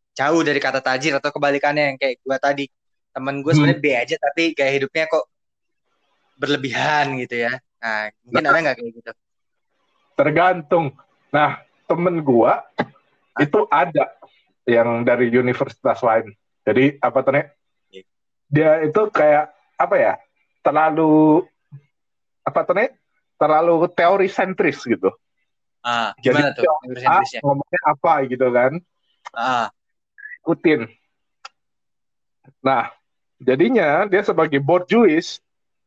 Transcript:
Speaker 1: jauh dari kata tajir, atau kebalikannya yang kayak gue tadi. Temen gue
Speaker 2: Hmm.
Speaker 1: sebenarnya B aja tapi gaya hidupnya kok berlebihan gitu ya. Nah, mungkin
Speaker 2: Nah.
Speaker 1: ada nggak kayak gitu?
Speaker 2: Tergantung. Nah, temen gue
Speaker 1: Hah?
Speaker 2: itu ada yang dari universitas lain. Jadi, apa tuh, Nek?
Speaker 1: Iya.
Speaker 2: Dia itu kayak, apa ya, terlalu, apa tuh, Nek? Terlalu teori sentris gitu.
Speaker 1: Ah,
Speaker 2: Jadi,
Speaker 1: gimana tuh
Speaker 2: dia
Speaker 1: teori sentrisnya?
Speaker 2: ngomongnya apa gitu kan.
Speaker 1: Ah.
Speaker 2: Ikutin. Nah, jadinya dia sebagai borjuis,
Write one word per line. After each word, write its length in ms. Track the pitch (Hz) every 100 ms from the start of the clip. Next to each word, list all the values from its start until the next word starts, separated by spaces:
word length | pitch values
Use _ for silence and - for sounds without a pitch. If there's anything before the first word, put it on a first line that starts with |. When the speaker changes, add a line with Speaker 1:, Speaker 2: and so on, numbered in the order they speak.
| _
Speaker 1:
jauh 300 | - 139 165
dari 160 | 160 143
kata 240 | 139 131
tajir, 320 | 131 131 147
atau 160 | 139 147
kebalikannya 540 | 147 143 139 147 151 143
yang 120 | 131
kayak 220 | 135 123
gue 180 | 135 135
tadi. 280 | 143 139 139 _ _ _ _
Temen 300 | 131 135 139
gue 60 | 143
Speaker 2:
Hmm. 120 | 151
Speaker 1:
sebenarnya 220 | 143 143
B 60 | 143
aja 220 | 123 127 160
tapi 260 | 143 165 165
gaya 200 | 151 135
hidupnya 300 | 139 135 160 160
kok 200 | - - _ _ _ _ _ _ _ _ _ _ -
berlebihan 840 | 139 139 131 117 143 147 143 131
gitu 180 | 123 120
ya. 160 | 117 127 _ _
Nah, 320 | 117 107 107 -
mungkin 200 | 120 120
Speaker 2:
Nah. 80 | 151
Speaker 1:
ada 100 | 156
nggak 160 | 151 120
kayak 140 | 120
gitu? 180 | - 233 - _ _ _ _ _ _ _ _ _
Speaker 2:
Tergantung. 720 | - 143 156 180 175 151 175 143 - _ _ _
Nah, 320 | 147 156 - _ _ -
temen 340 | 160 180 170
gue 320 | 143 117 120
Speaker 1:
Hah? 100 | - - - - _ _ _ _ -
Speaker 2:
itu 220 | 147 214 -
ada 380 | 147 175 151 131 - - _ _ _ -
yang 360 | 117 117 117
dari 300 | 120 120 123
universitas 680 | 123 123 123 - - 123 113
lain. 280 | 120 110 104 - _ _
Jadi, 380 | - 113 139 -
apa 180 | - 131
tuh, 100 | 131
Nek? 140 | 139 - _ _ _ _
Speaker 1:
Iya. 160 | 95 _ _ _ _ -
Speaker 2:
Dia 220 | 143 156 160
itu 180 | 151 214 208
kayak, 440 | - 151 147 151 _ _ -
apa 200 | - 190
ya, 180 | 113 - _ _ _ _
terlalu, 840 | 156 147 156 151 156 156 156 151 - _ _ 139 _ _ _ _ _ _
apa 160 | - 165
tuh, 140 | 156 185
Nek? 160 | 269 _ _ _ _ -
Terlalu 400 | 151 156 170 165 175
teori 380 | - 170 196 190
sentris 560 | - 190 180 170 -
gitu. 260 | 120 107 92 - _ _ _ _ _ _
Speaker 1:
Ah, 320 | 120 120 110 -
Speaker 2:
Jadi, 180 | 127 143
Speaker 1:
gimana 140 | 143
tuh 80 | 123
Speaker 2:
dia 80 | 151
Speaker 1:
teori 200 | 151 127 127
sentrisnya? 420 | 131 180 196 117
Speaker 2:
ngomongnya 420 | 143 139 - 175 151
apa 260 | 147 170 151 131
gitu 220 | 127 131
kan. 220 | 120 127 170 - _ _ _ -
Speaker 1:
Ah. 360 | 117 127 123 107 _ _ _ _ - - -
Speaker 2:
Ikutin. 400 | - 160 170 139 113 _ _ _ _ _ - _ _ _ _ _ _ _ _ _ _ _
Nah, 300 | 135 123 - - _ _ _ -
jadinya 680 | 127 131 226 240 156 156 202
dia 160 | 190
sebagai 380 | 208 170 165 143
borjuis, 800 | 143 180 180 220 214 156 - - _ _ _ _